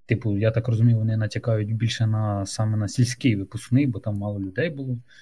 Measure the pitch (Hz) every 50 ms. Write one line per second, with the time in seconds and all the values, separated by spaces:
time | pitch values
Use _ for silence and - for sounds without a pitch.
0 | _ - 117 - - 107 101 98 110 110 - 117 117 123 113 107 117 120 117 110
1 | 110 110 110 110 107 104 - 110 - 120 113 107 104 107 113 107 113 113 - -
2 | 117 110 110 110 107 104 101 101 98 - - - 110 110 107 107 104 98 - 131
3 | 120 - - - - 127 104 98 95 - - 110 - - 120 139 147 127 107 -
4 | - 107 104 101 101 104 101 98 95 95 - 131 165 170 147 139 135 131 123 120
5 | - - - -